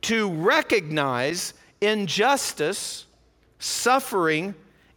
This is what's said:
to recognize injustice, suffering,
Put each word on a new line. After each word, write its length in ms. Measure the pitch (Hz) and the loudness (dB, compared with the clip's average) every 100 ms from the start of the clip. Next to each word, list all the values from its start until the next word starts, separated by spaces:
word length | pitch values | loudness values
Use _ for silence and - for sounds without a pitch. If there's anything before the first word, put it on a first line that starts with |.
to 280 | - 226 208 | 0 0 0
recognize 1200 | 156 180 311 302 233 156 156 139 123 135 175 - - _ _ | 0 2 2 2 0 0 -2 0 0 -2 -4 -8 -12 _ _
injustice, 1300 | 208 214 196 139 226 277 - - 151 202 - - - _ _ _ _ _ | 0 0 -2 2 2 2 -2 -4 -4 -4 -8 -12 -16 _ _ _ _ _
suffering, 960 | - - 233 262 262 208 160 156 190 196 - _ _ | -8 -2 2 2 2 0 2 2 -2 -8 -18 _ _